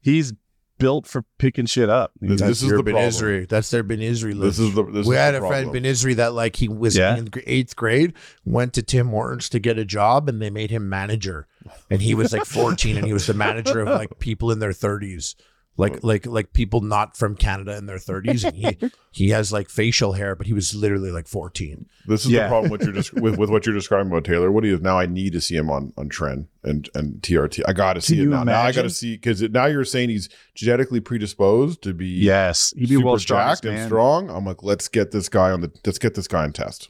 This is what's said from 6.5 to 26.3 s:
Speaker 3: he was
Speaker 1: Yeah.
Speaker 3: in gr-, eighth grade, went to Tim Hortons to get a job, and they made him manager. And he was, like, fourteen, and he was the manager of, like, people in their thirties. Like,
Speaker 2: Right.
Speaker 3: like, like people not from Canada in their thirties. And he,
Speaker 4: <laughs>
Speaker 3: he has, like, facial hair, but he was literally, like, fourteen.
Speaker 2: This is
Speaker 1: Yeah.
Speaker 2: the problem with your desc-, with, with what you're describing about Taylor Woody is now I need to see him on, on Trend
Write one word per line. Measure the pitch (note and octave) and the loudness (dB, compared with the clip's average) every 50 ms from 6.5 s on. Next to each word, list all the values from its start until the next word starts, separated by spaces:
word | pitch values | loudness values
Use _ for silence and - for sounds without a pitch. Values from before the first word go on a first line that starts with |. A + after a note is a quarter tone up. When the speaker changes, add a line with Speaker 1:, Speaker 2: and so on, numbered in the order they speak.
| - | 0
Speaker 3:
he | - A#2 G#2+ | 0 -2 -2
was | G#2+ G#2+ A#2 A2+ G2 | -2 0 0 2 4
Speaker 1:
Yeah. | G2 F#2 F#2+ A2+ A2+ | 4 4 4 2 0
Speaker 3:
in | A#2 | -2
gr-, | G#2+ - C3 - | -8 -10 -12 -6
eighth | A#2 B2+ C3 B2+ - - | -2 0 0 -2 -2 -6
grade, | - A#2 A2 A2+ C3 D#3 F3+ E3 - - - - _ _ | -4 -2 2 4 4 4 2 0 -6 -20 -20 -20 _ _
went | - A#2 A#2+ B2 B2+ - | -2 0 0 0 0 -2
to | B2 A2+ | -4 -4
Tim | - - B2+ A#2+ B2+ | 0 2 2 2 2
Hortons | A2 G#2+ A2+ B2 B2+ A#2+ - - | 0 -2 -4 -4 -6 -8 -8 -4
to | - A#2 | -4 -2
get | G2+ A#2 A#2 A2 | 0 0 -2 -2
a | A2 | -2
job, | G2 G#2 G#2 G#2 G#2+ B2 C#3 D3+ | -4 -2 2 2 4 4 4 2
and | C#3+ A#2+ G#2+ | 0 -4 -4
they | A2 G#2 | -4 -6
made | G2+ G#2+ A2 G#2 | -6 -6 -6 -4
him | A2+ A2+ G2+ G2 | -4 -4 -4 -4
manager. | F#2+ F#2+ G2 G2+ A2 A2 F#2+ F#2+ F2 D2+ D2 _ _ _ - - - - _ _ | -4 -4 -4 -2 -4 -4 -4 -4 -8 -8 -12 _ _ _ -20 -20 -20 -20 _ _
And | G2+ G2+ | 0 0
he | G2 G#2+ A2 | 2 2 2
was, | G#2+ A2 - - | 2 2 0 0
like, | G#2+ - | -2 -4
fourteen, | - - - A#2+ A#2 - - - A2+ G#2+ | -2 0 0 2 2 2 2 0 0 0
and | G#2 G#2 | 0 0
he | G#2+ G#2+ | 0 0
was | G2+ - | 0 0
the | - G#2+ | 0 0
manager | G#2 G#2 G2+ G#2+ A2+ A2+ C4+ C#4 A2+ | 0 0 -2 -2 -2 -2 -2 0 0
of, | G#2+ G#2+ | 0 0
like, | - - A2 - - _ | 0 -2 -2 -4 -8 _
people | - A#2+ A2 - A#2 A#2 | -6 -6 -4 -2 0 -2
in | A2+ A2 | 0 0
their | A2 G#2 F#2 | 0 -4 -4
thirties. | - - G2+ G2+ G2+ G2+ G2 F#2 E2+ - - - _ _ _ _ _ _ _ _ - | -2 -2 -2 -2 -2 -8 -10 -10 -10 -10 -12 -12 _ _ _ _ _ _ _ _ -2
Like, | F#2+ G2+ - | 0 0 0
Speaker 2:
Right. | - - | -2 0
Speaker 3:
like, | A2+ A2 G2+ - | 0 0 0 -2
like | A#2+ A2+ A2 G#2 - _ | -2 -4 -4 -4 0 _
people | - A#2+ G2+ G#2+ A2+ G2+ | 0 0 2 0 0 0
not | G#2+ G#2+ G#2 G#2+ - _ | 0 0 -2 -2 -2 _
from | - A#2 G#2 G#2 | -4 -2 -2 2
Canada | G2 - A2 F#2+ G2 G2 G2 G#2 | 0 0 0 0 -4 -6 -8 -10
in | G#2 G2+ | -10 -10
their | G2+ G2 F#2+ | -12 -12 -12
thirties. | - - F#2 F#2+ F#2+ A#2 - A#2+ G#2 | -8 -6 -6 -4 0 0 0 0 0
And | E4+ - | -2 -4
he, | F2+ G#2 - A2 - - B3+ - | -2 -4 -4 -2 -2 -6 -8 -8
Speaker 4:
<laughs> | _ _ _ | _ _ _
Speaker 3:
he | _ - G2 G2 | _ 0 2 2
has, | G#2+ A2 G#2+ F#2+ G2+ | 2 2 0 -2 -2
like, | G#2 G2 - | -4 -6 -4
facial | - - G#2+ A#2 A#2 - A#2+ G2+ F#2+ | -2 -2 0 0 2 0 0 0 0
hair, | F#2+ G2+ G2+ F#2+ | -2 -4 -6 -6
but | E2 - | -6 -4
he | F#2+ A2 | -2 -2
was | G2+ F2+ - - | -2 -2 -2 -4
literally, | G#2 G#2 G#2 G2+ G2 F#2+ F#2+ | -2 -2 0 0 0 -4 -4
like, | E2+ E2+ D#2 | -6 -8 -10
fourteen. | - - G#2 D2+ F2+ _ - F#2+ D2 D#2 - - _ _ _ _ | -8 -10 -10 -10 -8 _ -10 -10 -10 -10 -14 -18 _ _ _ _
Speaker 2:
This | - G#2+ G#2+ - | -2 -2 0 2
is | B2+ | 2
Speaker 1:
Yeah. | A#2 A#2 G#2+ | 4 4 4
Speaker 2:
the | G2 | 4
problem | A#2 A2+ G#2+ E3 | 2 2 2 2
with | G#2+ G#2 - | -2 0 -2
your | A2 G2 | -2 -2
desc-, | G2+ - - - - | -2 -6 -4 -4 0
with, | A#2 A2 G#2 F2 | 0 0 2 2
with | G#2+ G2+ | 2 2
what | G#2+ G#2+ G2+ | 2 2 2
you're | A2+ G#2+ | 0 -2
describing | G2+ F#2+ - G#2+ G2 G2+ F#2+ F2 | -2 -2 0 0 0 2 2 0
about | E2 D2+ | -2 0
Taylor | - E2+ E2+ F2+ F#2 G2 | 2 2 2 4 4 4
Woody | G#2+ A2 G#2+ | 4 4 2
is | F#2+ E2+ | 2 2
now | E2 F#2+ F#2 F#2 | 2 2 2 2
I | F#2 | 2
need | F2 F2 F#2 F#2+ G2 E2+ | 0 -2 -2 -2 -2 -2
to | F2 | -2
see | - - F2 | -4 -2 -2
him | E2 D#2 D#2 | 0 0 0
on, | C#2+ C#2 C#2 C2+ - | -2 -2 -4 -6 -8
on | - D2 D2 | -10 -10 -8
Trend | - - D#2 C#2+ | -6 -6 -4 -4